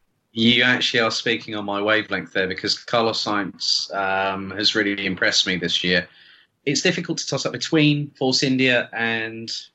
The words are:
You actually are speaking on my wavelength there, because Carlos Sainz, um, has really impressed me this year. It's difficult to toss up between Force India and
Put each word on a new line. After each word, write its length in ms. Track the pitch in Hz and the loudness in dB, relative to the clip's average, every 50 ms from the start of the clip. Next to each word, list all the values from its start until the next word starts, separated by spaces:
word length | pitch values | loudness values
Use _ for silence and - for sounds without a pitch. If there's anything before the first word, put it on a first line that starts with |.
| _ _ _ _ _ _ _ | _ _ _ _ _ _ _
You 300 | 113 113 117 120 120 123 | 2 4 4 4 6 4
actually 380 | 127 123 120 117 - - 120 | 4 4 2 0 0 2 2
are 100 | 113 110 | 2 2
speaking 440 | 107 - - 123 113 107 - - 110 | 0 -2 -2 -2 -2 -2 -4 -6 -8
on 100 | 104 101 | -6 -6
my 160 | 101 101 101 | -4 -4 0
wavelength 520 | 101 107 107 107 107 - 104 92 90 - - | 2 2 2 2 0 -2 -4 -6 -6 -4 -2
there, 160 | 98 95 92 | -2 -2 -2
because 280 | 95 - - 101 - - | -2 -4 -2 -2 -4 -4
Carlos 460 | - - - 120 113 113 110 - - | -4 -2 0 2 2 2 0 -2 -2
Sainz, 680 | 110 104 101 98 87 - - - - - - - - 85 | -2 -2 -2 -2 -4 -6 -6 -2 0 0 0 -2 -4 -4
um, 560 | 98 98 95 95 95 98 98 95 95 98 95 | -4 -2 0 0 0 0 -2 -2 -4 -6 -8
has 240 | 95 98 107 101 - | -6 -2 -2 0 2
really 320 | 110 104 101 101 98 98 | 2 0 0 0 -2 -2
impressed 400 | 95 92 - 113 107 - - - | -4 -2 0 0 2 2 2 0
me 100 | 98 92 | 0 0
this 260 | 85 87 85 - - - | -2 -2 -2 -2 0 0
year. 240 | 90 90 87 - - - - - - - - _ _ _ _ _ | 2 2 2 0 -2 -10 -20 -20 -20 -20 -20 _ _ _ _ _
It's 140 | 135 147 - | -2 -2 0
difficult 380 | - 185 175 185 175 - 165 156 | 0 0 0 0 -4 -4 -6 -6
to 80 | - | -4
toss 180 | - 143 127 - | -4 -4 -4 -4
up 80 | - - | -4 -4
between 580 | 123 - - - 160 151 151 147 147 147 143 - | -6 -4 0 2 4 6 4 4 2 -2 -6 -6
Force 300 | _ 139 131 127 - 151 | _ 0 0 2 2 2
India 460 | 135 131 127 131 131 123 120 - - - | 2 2 2 4 4 4 2 2 0 -4
and 580 | 113 117 117 113 113 113 110 113 113 113 110 - - - - _ | -4 -2 -2 -2 -2 -4 -6 -8 -10 -10 -10 -12 -12 -14 -16 _